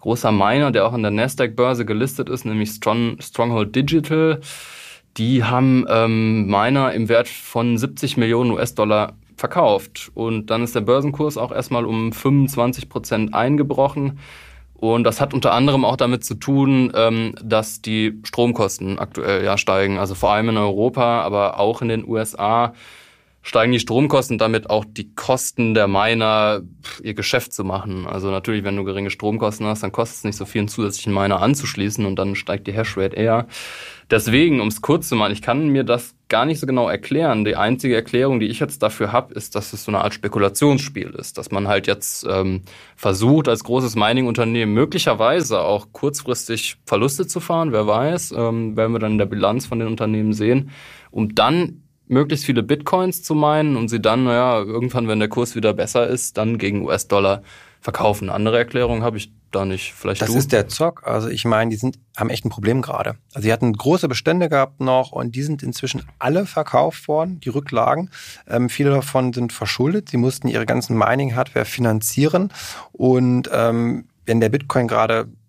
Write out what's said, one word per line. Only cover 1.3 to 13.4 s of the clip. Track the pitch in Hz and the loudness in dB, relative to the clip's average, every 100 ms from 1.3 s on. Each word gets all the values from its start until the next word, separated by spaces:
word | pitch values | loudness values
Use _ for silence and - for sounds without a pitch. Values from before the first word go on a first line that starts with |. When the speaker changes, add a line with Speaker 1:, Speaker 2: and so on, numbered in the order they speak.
| - 123 113 123 123 | 0 -2 2 0 2
Speaker 1:
gelistet | 110 107 131 - 131 | -2 -2 -2 -4 -6
ist, | 127 117 | -6 -4
nämlich | 107 104 | -2 -2
Strong-, | - - 110 117 117 | -2 -2 0 0 -4
Stronghold | - - 120 117 104 120 | -12 -2 0 0 0 0
Digital, | 139 160 143 156 160 151 - - - - - - _ - | 0 0 0 0 2 0 -6 -18 -18 -20 -20 -20 _ -4
die | 113 131 | 0 2
haben, | 113 123 131 127 - | 2 4 4 4 4
ähm, | 113 113 113 110 110 98 | 2 4 2 2 2 2
Miner | 101 110 139 131 | 2 2 2 2
im | 92 110 | 0 2
Wert | 117 123 | 2 2
von | - - 120 120 117 | -6 -8 -2 0 0
siebzig | 135 - 139 - | -2 -4 -4 0
Millionen | 113 117 123 | 2 2 2
U-S-Dollar | 110 117 - 107 107 107 - _ - | 0 -2 0 2 2 0 -6 _ -8
verkauft. | - 180 147 101 - - - | -4 2 4 4 0 -16 -16
Und | - 113 110 107 | -6 -4 -4 -2
dann | 113 | -2
ist | 117 | 0
der | 120 | -2
Börsenkurs | 107 127 147 143 151 127 | 2 2 2 -2 -4 -2
auch | 120 | -6
erstmal | - 123 123 | -4 -2 -2
um | 113 113 113 | -2 -2 -4
fünfundzwanzig | 113 139 143 135 131 120 127 120 | -2 2 4 4 2 -2 -2 -8
Prozent | - 107 110 110 | -10 -4 -2 0
eingebrochen. | 107 | 0